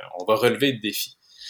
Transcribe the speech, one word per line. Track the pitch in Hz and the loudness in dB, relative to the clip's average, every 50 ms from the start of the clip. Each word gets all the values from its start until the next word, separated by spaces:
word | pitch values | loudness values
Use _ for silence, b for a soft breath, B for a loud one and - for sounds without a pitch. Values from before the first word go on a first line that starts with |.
| 90 - - 87 | -14 -14 -12 -6
on | 90 | 2
va | 101 110 | 2 2
relever | 110 120 120 110 107 139 139 | 4 4 2 2 4 0 0
le | 127 107 | 0 0
défi. » | 104 104 98 - - - - B B B B B B | -4 -4 -4 -4 -6 -8 -10 B B B B B B